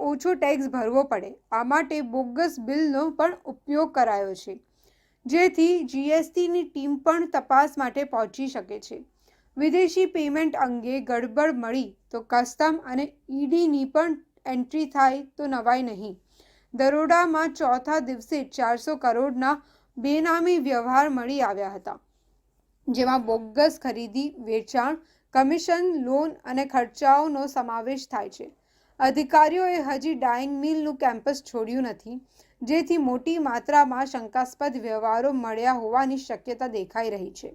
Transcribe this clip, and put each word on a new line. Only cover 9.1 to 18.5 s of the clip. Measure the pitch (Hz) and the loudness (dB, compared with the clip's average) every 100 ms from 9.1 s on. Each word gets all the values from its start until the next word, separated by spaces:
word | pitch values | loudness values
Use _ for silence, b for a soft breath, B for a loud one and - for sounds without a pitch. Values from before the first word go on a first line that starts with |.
| _ _ _ _ - | _ _ _ _ -2
વિદેશી | 302 339 359 370 370 | 2 4 4 4 2
પેમેન્ટ | 349 294 294 320 - | 0 -2 0 0 0
અંગે | 254 240 233 269 | 0 -2 -4 -4
ગડબડ | 233 240 240 220 311 254 | -2 -4 -2 2 2 0
મળી | 226 262 226 - _ | -2 -4 -4 -10 _
તો | 233 226 | -12 0
કસ્ટમ | 240 247 - 311 320 | 2 2 2 2 0
અને | 262 254 294 | -4 -6 -6
ઈ | - - 269 277 | -8 -10 -4 0
ડીની | 339 339 285 269 302 | 2 4 2 0 2
પણ | 339 302 - _ - | 0 -2 -8 _ -8
એન્ટ્રી | 254 247 311 285 | -6 -4 -4 -2
થાય | 285 269 269 277 | 4 4 2 -6
તો | - 294 | -8 -6
નવાઈ | 262 226 254 247 | -2 2 2 0
નહીં. | 196 214 185 _ b b b b | -8 -12 -14 _ b b b b
દરોડામાં | 240 269 294 311 339 349 311 320 320 | 0 2 4 4 4 4 2 0 0
ચોથા | 277 254 262 311 | 0 0 0 -2
દિવસે | 254 247 - 302 269 | -2 -6 -6 -6 -6